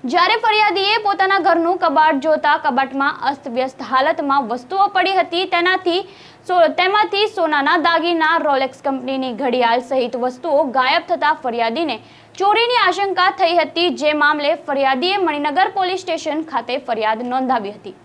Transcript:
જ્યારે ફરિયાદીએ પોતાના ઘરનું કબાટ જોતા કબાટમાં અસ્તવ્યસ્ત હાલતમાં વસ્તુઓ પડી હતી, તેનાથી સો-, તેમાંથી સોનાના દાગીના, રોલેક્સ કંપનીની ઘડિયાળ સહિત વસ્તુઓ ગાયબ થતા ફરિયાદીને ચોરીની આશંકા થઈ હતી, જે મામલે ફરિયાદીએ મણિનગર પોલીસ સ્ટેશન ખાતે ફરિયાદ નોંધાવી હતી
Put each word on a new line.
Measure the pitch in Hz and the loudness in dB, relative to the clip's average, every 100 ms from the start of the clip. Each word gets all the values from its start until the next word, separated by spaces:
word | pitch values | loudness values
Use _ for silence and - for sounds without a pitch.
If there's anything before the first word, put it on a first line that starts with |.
જ્યારે | 254 330 359 440 | -2 0 2 2
ફરિયાદીએ | 453 427 415 370 392 440 | 2 2 2 2 0 0
પોતાના | 415 392 381 392 | 0 0 2 2
ઘરનું | 349 339 330 359 | 2 2 2 0
કબાટ | 349 277 311 | 2 4 2
જોતા | 285 302 302 311 311 | 2 0 0 2 0
કબાટમાં | 311 247 269 269 277 - | 0 0 -2 -2 -2 -2
અસ્તવ્યસ્ત | 254 294 285 233 262 - | -4 -4 -6 -4 -4 -6
હાલતમાં | 240 262 285 330 285 277 233 | -4 0 2 0 0 0 0
વસ્તુઓ | 247 247 381 392 | -6 -4 0 2
પડી | 381 370 | 2 0
હતી, | 381 349 339 | 0 -2 -2
તેનાથી | 381 349 349 370 370 339 392 - - - - | 0 0 2 0 0 -2 -4 -16 -20 -20 -2
સો-, | 359 320 | 4 4
તેમાંથી | 277 370 415 427 392 415 | 4 2 2 0 0 -2
સોનાના | 403 320 302 277 339 | 0 0 2 2 2
દાગીના, | 311 330 330 339 311 339 | 2 2 0 0 2 2
રોલેક્સ | 311 269 269 - | 2 0 -2 -4
કંપનીની | 285 269 254 269 262 | -6 -4 -4 -6 -6
ઘડિયાળ | 214 262 247 240 240 | -4 -2 0 2 0
સહિત | 254 262 240 247 | 0 -2 -2 -2
વસ્તુઓ | 247 254 339 285 | -4 -4 -2 0
ગાયબ | 302 262 254 320 339 | 2 0 2 0 0
થતા | 330 294 | -2 0
ફરિયાદીને | 311 262 233 226 240 330 220 - - - - | -2 -4 -2 -2 -2 -4 -6 -12 -20 -20 -2
ચોરીની | 392 427 466 494 | 0 2 2 2
આશંકા | 392 359 392 359 370 | 2 0 -2 2 0
થઈ | 392 349 339 | 2 2 2
હતી, | 311 330 349 | 0 0 -2
જે | 233 294 | 0 0
મામલે | 302 294 302 285 | 2 2 2 0
ફરિયાદીએ | 339 294 277 269 262 349 403 | -2 -2 0 0 0 0 0
મણિનગર | 349 294 294 294 381 | 0 -2 -2 0 0
પોલીસ | 392 370 370 | 0 -2 -4
સ્ટેશન | 370 320 320 302 | -4 -6 -4 -6
ખાતે | 320 269 233 262 | -4 -6 -4 -6
ફરિયાદ | 262 226 214 220 247 | -4 -2 0 -2 -2
નોંધાવી | 254 262 254 202 | -4 -2 -2 -4
હતી | 208 202 185 | -12 -16 -18